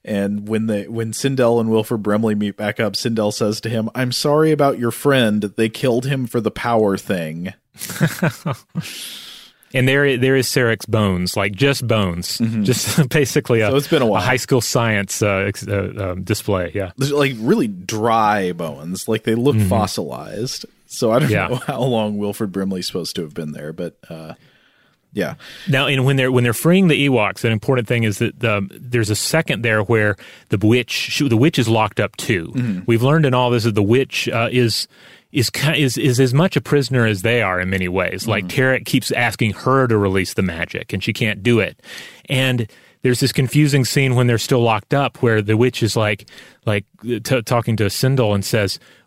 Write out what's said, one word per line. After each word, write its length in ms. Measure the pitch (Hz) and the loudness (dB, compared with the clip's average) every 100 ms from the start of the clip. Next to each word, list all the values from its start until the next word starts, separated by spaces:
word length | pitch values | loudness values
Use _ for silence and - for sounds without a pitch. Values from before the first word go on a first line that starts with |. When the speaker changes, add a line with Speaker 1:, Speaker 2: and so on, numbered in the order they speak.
Speaker 1:
And 420 | - 101 101 104 104 | -6 -4 -2 -4 -4
when 180 | 110 110 | -2 -2
the, 180 | 104 | -4
when 280 | - 113 113 | -4 -6 -6
Sindel 480 | 107 135 131 120 117 | -4 -2 2 4 4
and 80 | 113 | 2
Wilford 320 | 110 107 113 | 0 0 -2
Brimley 320 | 104 104 113 | 0 0 2
meet 220 | 104 104 98 | 0 -2 -2
back 220 | 104 - | -4 -2
up, 120 | 110 | -4
Sindel 380 | 98 120 113 104 | -2 -2 0 -2
says 280 | - 104 110 | 0 -2 -2
to 60 | 117 | -4
him, 220 | 117 110 | -4 -4
"I'm 180 | 120 127 | -4 -4
sorry 400 | - 147 147 156 | -2 2 4 4
about 260 | 151 139 117 | 4 2 2
your 120 | 120 | -2
friend. 500 | - 147 135 113 104 | 0 2 4 4 2
They 260 | 101 - 110 | -2 -2 -2
killed 380 | - 135 120 127 | 0 0 0 0
him 200 | 139 123 | -4 -2
for 140 | 123 | -2
the 100 | 104 | -2
power 440 | - 120 117 107 98 | -4 0 2 2 0
thing." 560 | - 92 80 82 90 - _ | -2 -4 -4 -8 -10 -12 _
Speaker 2:
<laughs> 680 | - - - 165 - 160 - - 113 _ - - - - - - - - _ _ | -16 -12 -2 -2 0 -4 -4 -10 -10 _ -10 -10 -14 -14 -16 -18 -20 -20 _ _
And 120 | 131 127 | 0 2
there, 300 | 139 143 127 | 4 4 4
there 200 | 131 135 | 4 4
is 100 | 123 | 2
Sarek's 400 | 135 117 110 - | 2 2 0 0
bones, 500 | 110 104 90 90 - | 2 2 2 -2 0
like, 160 | 98 | -2
just 340 | 95 139 131 117 | 2 0 2 0
bones, 520 | 110 95 85 - - | 2 0 -2 -6 -4
Speaker 1:
Mm-hmm. 240 | 113 113 | -2 0
Speaker 2:
just 460 | 101 120 - - 131 | 0 0 0 0 2
<laughs> 20 | |
basically 500 | 156 135 151 - 117 | 2 2 0 0 2
a, 80 | 104 | 4
Speaker 1:
So 80 | 135 | 2
it's 120 | 139 | 2
been 120 | 160 | 2
a 60 | 120 | 2
while. 160 | 107 | 2
Speaker 2:
a 20 | |
high 120 | 113 127 | 0 -2
school 240 | - 131 | 2 0
science, 600 | - 127 117 107 98 - | 2 0 2 0 -2 -2
uh, 220 | 104 95 101 | 0 2 -2
ex-, 180 | - 101 | -4 -4
uh, 240 | 101 95 98 | -4 -4 -6
um, 240 | 95 90 | -6 -6
display. 480 | 92 107 - 95 87 | -4 -4 -2 -2 -2
Yeah, 180 | 101 92 - | -6 -8 -6
Speaker 1:
There's, 160 | 139 | -2
like, 220 | 147 139 117 | 0 -2 -2
really 280 | 113 226 117 | 0 0 0
dry 840 | 90 92 110 117 113 107 104 92 | -4 -8 -2 0 2 2 2 -2
bones, 540 | 85 82 69 80 92 - | -4 -8 -8 -10 -8 -4
like, 160 | 110 | -2
they 100 | - | 0
look 220 | 113 131 113 | 0 2 2
Speaker 2:
Mm-hmm. 120 | 98 | 2
Speaker 1:
fossilized. 1000 | 113 101 - 78 65 52 - 127 - - _ _ | 2 0 -4 -8 -10 -10 -8 -8 -10 -14 _ _
So 240 | - 117 | -4 2
I 80 | 117 | 2
don't 120 | 143 | 2
Speaker 2:
Yeah. 180 | 104 90 | 2 0
Speaker 1:
know 60 | 123 | -4
<laughs> 100 | - | -4
how 140 | 131 | -4
long 340 | 135 113 107 104 | 0 0 -2 -2
Wilford 360 | 104 101 107 | -6 -4 -4
Brimley's 340 | 95 95 92 90 | -4 -4 -4 -6
supposed 300 | 92 82 - | -6 -6 -8
to 60 | |
have 120 | 80 | -8
been 180 | 80 76 | -8 -10
there, 200 | 73 76 | -10 -12
but, 260 | 82 85 - - | -10 -10 -12 -18
uh, 260 | 82 80 - _ _ _ _ _ _ _ | -16 -16 -20 _ _ _ _ _ _ _
yeah. 220 | 101 80 - - - - | -6 -6 -6 -18 -12 0
Speaker 2:
Now, 200 | 135 139 | 2 2
and 180 | 135 131 | 2 2
when 100 | 135 | 2
they're, 140 | 127 | 2
when 120 | 123 | 2
they're 80 | 120 | 2
freeing 340 | 107 160 185 185 | 2 4 6 4
the 200 | 143 139 | 4 4
Ewoks, 340 | 123 101 - | 2 0 0
an 60 | 117 | 0
important 360 | 107 - 127 107 | 0 0 0 0
thing 160 | 120 | 0
is 140 | 113 101 | 0 0
that, 240 | 117 - | -2 0
um, 260 | 113 101 98 | -2 0 -4
there's 380 | - 127 120 107 | -10 -4 -2 0
a 60 | 107 | -2
second 460 | - 160 160 123 | 0 0 0 -2
there 200 | 117 107 | 2 2
where 340 | 98 113 104 98 - - _ | 2 2 2 -2 -10 -20 _
the 80 | 104 | 2
witch, 260 | 107 123 123 | 4 4 2
she, 380 | - - - 139 | -6 -4 -2 2
the 80 | 113 | 4
witch 220 | 147 - | 4 2
is 100 | 113 | 2
locked 320 | 113 107 - | 2 2 0
up 160 | 104 - | -4 -4
too. 300 | - 98 80 | -2 -2 -2
Speaker 1:
Mm-hmm. 260 | 127 123 92 95 | -4 -4 -4 0
Speaker 2:
We've 160 | 117 | 2
learned 240 | 127 160 143 | 4 4 4
in 80 | |
all 160 | 127 123 | 2 2
this 140 | 120 | 2
that 100 | 113 | 2
the 80 | 107 | 0
witch, 460 | 101 123 131 - - | 2 2 2 -4 -4
uh, 200 | 117 117 | -2 0
is, 340 | 123 117 - - _ - - _ | 2 2 0 -8 _ -20 -20 _
is 160 | - 113 | -4 -2
ki-, 320 | - 143 147 | -2 -2 0
is, 140 | 139 120 | 0 0
is 220 | 131 123 | 0 2
as 120 | 131 | 4
much 200 | 131 185 139 | 4 2 0
a 40 | |
prisoner 440 | - 147 131 131 113 | 0 0 2 2 2
as 160 | 98 | 2
they 180 | 110 120 | 0 2
are 180 | 98 90 | 0 0
in 80 | 90 | -2
many 180 | 95 90 | -2 -2
ways. 380 | 92 87 92 110 | -2 -2 -4 -2
Like, 160 | 98 92 | -2 -2
Speaker 1:
Mm-hmm. 140 | 135 | 0
Speaker 2:
Tarek 240 | 131 127 - | 2 0 0
keeps 240 | - - | -2 0
asking 420 | 123 120 - 113 | -2 -2 0 -2
her 320 | - - 135 127 | 0 2 2 4
to 100 | 110 | 2
release 360 | 98 95 90 | 2 0 -2
the 80 | - | -2
magic, 500 | 95 82 85 - - | -4 -4 -6 -8 -8
and 100 | 98 | -6
she 100 | - | -4
can't 300 | 110 110 104 | -2 -4 -2
do 180 | 95 117 | 2 2
it. 200 | 95 - - - - - - | 0 -6 -20 -18 -18 -20 -4
And 440 | 131 131 123 107 - _ _ | 0 0 0 -4 -10 _ _
there's 180 | 127 123 | -2 0
this 120 | 131 | 0
confusing 520 | - 127 147 151 139 120 | 0 0 2 4 2 2
scene 280 | 147 135 123 | 0 2 2
when 100 | 123 | 2
they're 100 | 117 | 0
still 220 | - 131 | 0 2
locked 320 | 117 107 - | 2 0 0
up 280 | 139 135 - | -2 -2 0
where 180 | 120 110 | 2 2
the 140 | 104 110 | 2 2
witch 260 | 123 - | 2 2
is 140 | 107 117 | -2 0
like, 320 | 107 107 - - - _ - | 0 -2 -8 -20 -20 _ -2
like, 180 | 104 - _ | -2 -4 _
t-, 400 | 113 110 110 131 | -8 -6 -2 -2
talking 340 | 110 120 117 110 | 2 0 0 0
to 80 | 101 | 0
Sindel 480 | - 131 135 110 | 0 0 2 2
and 100 | 101 | 0
says, 340 | 95 113 98 - - - | 0 0 0 -4 -14 -20